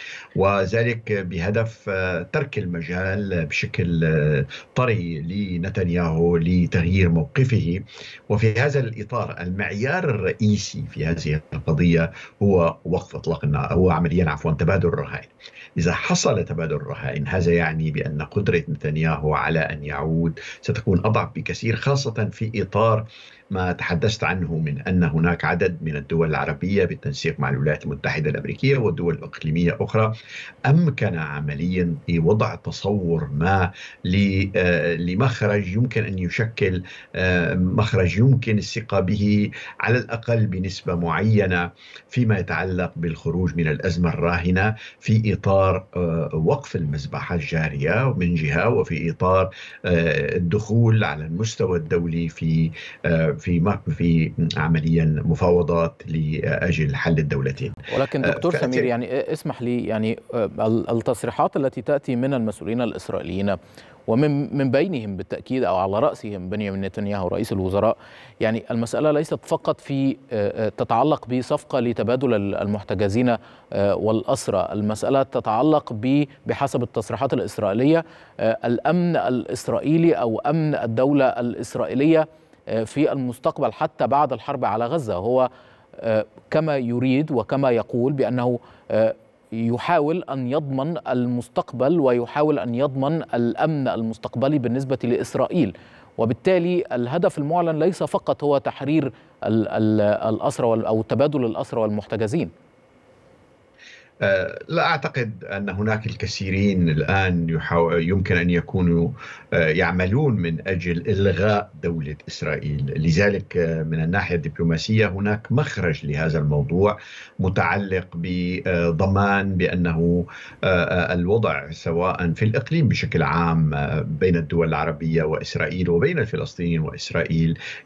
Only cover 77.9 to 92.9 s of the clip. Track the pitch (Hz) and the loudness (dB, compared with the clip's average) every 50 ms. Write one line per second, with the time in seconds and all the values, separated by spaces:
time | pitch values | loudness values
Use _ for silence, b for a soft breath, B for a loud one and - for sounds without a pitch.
77.9 | 160 165 160 B B B B B B B 104 110 110 - - 120 120 - - 147 | 4 2 2 B B B B B B B 0 0 0 0 0 0 0 0 2 2
78.9 | 165 180 175 175 160 135 - 123 127 117 - - - - - 131 - - - 139 | 2 2 2 2 0 0 0 0 -2 -2 -2 -4 -6 -6 -4 -2 -2 0 2 2
79.9 | 156 165 165 170 - 85 123 117 110 - - 143 151 165 156 151 143 - 113 113 | 4 4 6 4 4 4 0 -2 -2 -2 -2 0 0 0 0 0 0 -2 -2 -2
80.9 | 113 123 131 143 147 139 131 123 - 123 120 120 98 - 120 - - 123 110 76 | 0 2 2 4 4 4 4 4 2 0 -2 -4 -4 -6 -8 -6 -4 -4 -4 -2
81.9 | 107 127 143 160 160 156 156 156 b b b b b b b - 107 113 110 - | 0 2 4 4 4 4 2 0 b b b b b b b -4 -4 -2 -2 -2
82.9 | - 139 151 - 135 139 127 123 113 - - 160 - - 135 113 - - 156 156 | -2 0 0 0 0 -2 -4 -6 -6 -2 -4 -2 -2 0 -2 -2 0 -2 -4 -4
83.9 | _ - 143 113 131 143 151 127 131 110 - - 139 127 123 104 104 113 117 120 | _ 0 0 2 2 2 2 2 -2 -4 -6 -6 -4 -2 -2 0 0 0 -2 0
84.9 | 156 170 127 107 92 87 95 117 127 127 127 123 B B B B B B B B | -2 -2 -2 -2 -4 -2 0 2 2 2 2 2 B B B B B B B B
85.9 | - - - 113 110 107 - - - - - - - 156 160 156 143 139 123 117 | -14 -6 -2 0 0 0 0 -2 -8 -20 -8 -2 0 0 0 2 0 -2 -2 -2
86.9 | 120 123 127 131 127 139 156 156 139 117 107 - 143 135 139 127 120 113 104 - | -2 0 2 2 2 2 2 0 0 -2 -2 0 0 2 2 4 2 2 0 -2
87.9 | - 120 123 139 151 139 120 107 123 123 123 123 120 117 B B B B B B | -2 0 0 0 0 0 0 0 0 0 0 0 -2 -2 B B B B B B
88.9 | 110 107 110 110 - - - _ _ _ _ - 113 113 113 117 120 117 - - | 2 2 2 2 0 -2 -12 _ _ _ _ -10 -6 -2 0 0 0 -2 0 2
89.9 | 175 160 147 151 165 185 - - 139 135 123 123 135 160 151 135 135 131 135 165 | 2 2 2 2 -2 -2 -4 -6 -6 -4 -4 -2 -2 -2 -2 -2 -4 -2 -2 -2
90.9 | 170 - - 117 127 127 123 123 123 120 113 - - 180 170 - - 120 127 143 | -4 -4 -4 -2 0 0 0 0 -2 -4 -4 -4 -4 -4 -4 -4 -2 0 2 2
91.9 | 175 170 139 127 123 120 120 117 - 151 151 156 151 - - 120 117 120 143 151 | 4 4 4 4 4 2 0 -2 0 0 2 2 2 0 -2 -2 -2 0 0 0